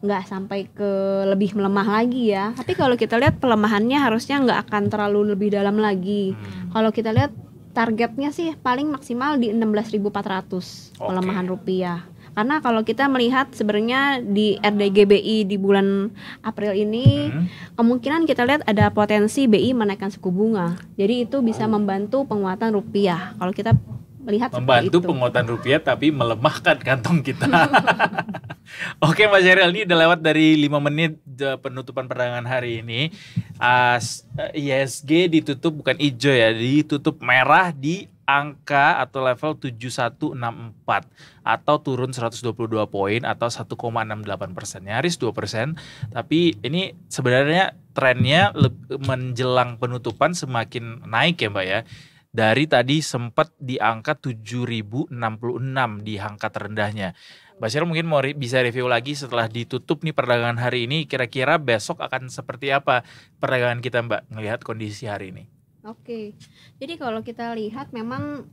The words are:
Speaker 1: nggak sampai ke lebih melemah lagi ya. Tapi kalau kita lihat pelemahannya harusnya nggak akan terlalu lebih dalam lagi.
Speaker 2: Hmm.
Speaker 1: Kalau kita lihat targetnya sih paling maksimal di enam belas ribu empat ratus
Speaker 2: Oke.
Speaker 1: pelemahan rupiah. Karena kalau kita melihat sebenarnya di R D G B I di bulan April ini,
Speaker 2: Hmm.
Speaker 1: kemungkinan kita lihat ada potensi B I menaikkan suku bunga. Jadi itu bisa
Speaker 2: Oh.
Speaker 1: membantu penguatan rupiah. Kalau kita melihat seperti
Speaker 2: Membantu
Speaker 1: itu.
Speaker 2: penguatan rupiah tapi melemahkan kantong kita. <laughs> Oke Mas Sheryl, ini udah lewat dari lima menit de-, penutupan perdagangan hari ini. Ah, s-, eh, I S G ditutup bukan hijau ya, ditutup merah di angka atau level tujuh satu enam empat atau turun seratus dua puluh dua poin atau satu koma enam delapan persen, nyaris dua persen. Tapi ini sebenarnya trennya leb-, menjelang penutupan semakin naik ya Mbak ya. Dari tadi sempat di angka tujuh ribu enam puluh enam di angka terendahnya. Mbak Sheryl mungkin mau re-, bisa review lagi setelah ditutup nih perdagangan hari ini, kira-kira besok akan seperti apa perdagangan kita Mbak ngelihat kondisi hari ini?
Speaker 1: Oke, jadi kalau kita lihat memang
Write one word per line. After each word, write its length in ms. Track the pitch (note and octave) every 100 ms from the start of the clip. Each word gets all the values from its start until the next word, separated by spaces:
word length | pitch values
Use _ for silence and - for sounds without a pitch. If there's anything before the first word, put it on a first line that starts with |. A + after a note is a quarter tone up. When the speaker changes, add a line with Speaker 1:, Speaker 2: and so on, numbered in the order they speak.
Speaker 1:
nggak 240 | G3+ G3+ F#3+
sampai 400 | F#3+ G3 G3+ F#3+
ke 240 | - G3+ G3 G3 G3 G3
lebih 240 | G3 G3+
melemah 320 | G#3 G3 G3 G3
lagi 400 | G#3 A#3+ B3 A#3
ya. 160 | G3 G3+
Tapi 220 | A#3+ B3
kalau 240 | - G3+ A#3+
kita 180 | A3 A3+
lihat 220 | C4+ -
pelemahannya 640 | C4 A3 G#3 G#3 A3+ C#4
harusnya 320 | C#4 A3 - C#4+
nggak 300 | B3+ G#3 G#3
akan 240 | G#3 G3+
terlalu 400 | G#3 G#3 G#3 G#3
lebih 240 | G3+ G#3
dalam 240 | G3+ G3+ G#3
lagi. 560 | G#3+ G3 F#3 G#3 F#3+
Speaker 2:
Hmm. 400 | G3 G3 F#3+ F3+
Speaker 1:
Kalau 160 | A3 A3
kita 240 | G#3+ A3
lihat 160 | A3 C#4 - - - -
targetnya 640 | - A3+ A3 A#3 A3+ C#4+
sih 180 | D4 E4+
paling 380 | D4+ C4 B3 D4
maksimal 480 | C#4 - A#3+ C#4 D4
di 160 | A3+
enam 160 | A3 A3
belas 240 | G#3 G#3+
ribu 160 | G#3+ G3+
empat 160 | G3+ G3+
ratus 640 | F#3 F#3 F#3 F3+ - - -
Speaker 2:
Oke. 80 | -
Speaker 1:
pelemahan 400 | F#3 F#3 F#3+ F3+
rupiah. 560 | F#3 - F#3 F3+ E3+ - - -
Karena 240 | - A3+ D4+
kalau 240 | C4+ A3+
kita 240 | A3 A3+ C#4
melihat 480 | C4 A#3+ C4 C4+
sebenarnya 640 | - G#3+ G#3 A3+ B3+ C#4 C4+
di 400 | A#3 G3+ G#3+ F#3+
R 160 | G#3
D 80 | G#3 G3+
G 80 | G3 G3+
B 60 |
I 220 | G3+ - A3 G3+
di 80 |
bulan 560 | G3+ G3 G3 G3 G3 G3+ - - -
April 320 | A3+ A3 G#3
ini, 560 | G3 G#3 A3 B3+ C#4+ -
Speaker 2:
Hmm. 160 | C3+ F3 - - -
Speaker 1:
kemungkinan 480 | A#3 B3 A#3+ D#4 D#4+
kita 160 | B3
lihat 240 | A#3+ D4 -
ada 240 | G#3 G#3
potensi 560 | G#3 G#3 G#3+ G#3 G#3+ C4+
B 80 |
I 160 | G3+ G#3
menaikkan 400 | C4 G#3 G3 G3
suku 240 | G3+ F#3+
bunga. 480 | F3+ A3 A3 E3+ F3 - -
Jadi 320 | G3 B3 A#3+
itu 80 | C#4 A#3+
bisa 160 | G#3+
Speaker 2:
Oh. 160 | A3 G#3+
Speaker 1:
membantu 480 | G#3 F#3+ G#3 C4 C4+
penguatan 480 | G#3+ F#3+ F#3 A3+
rupiah. 640 | G#3 - G3+ G3 E3+ - -
Kalau 160 | F3+
kita 240 | - A3+ A3+ - - - -
melihat 320 | B3+ G#3 A#3+
seperti 120 | B2
Speaker 2:
Membantu 360 | B2+ B2 F3+ F3
Speaker 1:
itu. 80 | F3
Speaker 2:
penguatan 380 | C#3 B2 A#2 A2+
rupiah 320 | A2+ A#2+ D3
tapi 280 | D3+ A#2+ C#3+
melemahkan 720 | D3 A#2+ A2+ C#3 - F3 D3
kantong 440 | B2+ C3 A2+ E3+
kita. 240 | C3+ B2+ -
<laughs> 760 | C4 E4 C4+ A#3+ G#3+ A#3 G3 - F3+ - - - - - -
Oke 240 | D#3 E3 G#3+
Mas 160 | G3+
Sheryl, 260 | F3+ F#3 F3+
ini 140 | F#3
udah 140 | G3+ E3+
lewat 200 | E3 F3
dari 320 | D#3 D#3 D#3 D#3
lima 220 | C#3+ D3
menit 400 | C#3+ D3 E3 D#3+ -
de-, 320 | B2+ C#3 C3
penutupan 480 | C3+ B2+ B2 B2 B2+
perdagangan 400 | B2 B2 B2 A#2
hari 340 | B2+ B2 A#2
ini. 300 | A2+ A#2 D#3 - - - - -
Ah, 400 | A#2+ B2 B2 B2
s-, 260 | A#2 - - -
eh, 240 | D3+ D#3+
I 40 | C#3+ C3+
S 240 | C3+ -
G 240 | C#3 D#3+ F3+
ditutup 460 | D#3+ D#3 C3+ E3
bukan 240 | D3+ C3+ C3
hijau 340 | D3 A#2+ C#3
ya, 220 | C3 A2+
ditutup 680 | A2+ A#2+ C#3+ D3+ D3 D3 C#3
merah 540 | B2 B2+ C3 D#3 F#3
di 320 | C#3+ C#3 F3+ - _
angka 800 | - C#3+ D3 C#3 - C#3+ D3 F3
atau 180 | B2+ C3+
level 380 | C3 A#2+ D#3 D3
tujuh 320 | C#3+ A#2 B2
satu 420 | A#2+ A#2+ - D3+
enam 380 | C#3 A#2 G#2 A#2
empat 380 | G#2 - G#2 - _ - _
atau 400 | - A2+ - D3
turun 320 | D3 B2+ B2+
seratus 240 | A#2+ A#2 A2+
dua 160 | A#2+
puluh 160 | G#2 A2+
dua 160 | A2 G#2
poin 400 | G2+ G2 A2 B2+
atau 240 | A2 A#2
satu 240 | - -
koma 320 | - A#2+ A#2 A2
enam 160 | G#2+
delapan 320 | G#2+ F#2+ F#2+
persen, 320 | F2+ G2+ G2 F#2
nyaris 320 | A2 D#3+ E3+
dua 160 | A#2
persen. 400 | G#2+ G2 A2+ B2+ D#3+ - - -
Tapi 460 | - A#2+ D3+ E3+ G#2
ini 320 | A#2+ E3 F#3+ - -
sebenarnya 640 | - B2+ B2+ C#3+ E3 F#3+ - _
trennya 640 | - C3 B2 B2 D#3 G3
leb-, 480 | - C3 B2+ - C#3
menjelang 720 | C3+ C3 B2+ A#2+ B2+ B2+ A#2+ A#2
penutupan 560 | B2 B2 A2+ - D#3
semakin 720 | F3 C#3 B2 A2 B2+ A#2 A2+
naik 380 | G#2 A2+ D3+ E3+
ya 80 | A2
Mbak 160 | G2+ F#2
ya. 140 | G2 A#2 - - _ _
Dari 320 | A2 A2 A2+
tadi 400 | D#3 C3+ B2 D3
sempat 480 | D3 C3 A#2+ - D#3 _
di 160 | C3+ B2+
angka 400 | A2 A2+ A2 D3+
tujuh 480 | C#3+ A2 G#2+ B2
ribu 400 | A#2+ A#2 G#2 A#2+ -
enam 240 | B2 A#2 A2
puluh 240 | A#2+ A2+
enam 400 | C3 C3+ B2 G#2
di 160 | G#2+ G#2
angka 320 | G#2 G#2 A2
terendahnya. 640 | G#2+ G#2 G#2+ G#2 G#2+ F#2+ F2 - - _ _
Mbak 80 | A2
Sheryl 160 | C3+
mungkin 240 | E3+ D#3+ E3
mau 160 | D3+
re-, 80 | C3+
bisa 240 | D3 B2 B2+
review 300 | B2 B2 B2
lagi 240 | A#2+ A#2+
setelah 320 | C#3+ C#3 A#2+ A2+
ditutup 540 | A2+ A#2 B2+ - D#3+
nih 160 | D#3+ D3
perdagangan 400 | B2 A#2+ A#2+ A#2
hari 320 | B2 B2 A#2+
ini, 160 | D3+
kira-kira 560 | D3+ C3+ B2 C3+ B2+ E3
besok 400 | C#3+ A2+ - F3
akan 260 | C3+ C3 B2+
seperti 460 | B2 - A#2+ C#3
apa 320 | C#3 C#3+ B2+ - - - _
perdagangan 420 | C3 B2+ B2 A#2+
kita 220 | A#2+ A#2+
Mbak 320 | A#2 G#2+ -
ngelihat 280 | A2 G#2+ A2+
kondisi 400 | - A2 G#2+ G#2
hari 240 | - G2+ G2
ini? 160 | F2+ G#2+ _ _ _
Speaker 1:
Oke, 500 | G#3+ A#3 - A#3 G#3 G#3+ - _ - _
jadi 140 | C4+
kalau 260 | E4 C#4 A3
kita 320 | A3+ A#3 A#3
lihat 380 | A#3 G#3+ A3+ -
memang 560 | A#3+ A3 B3+ D4 D4 -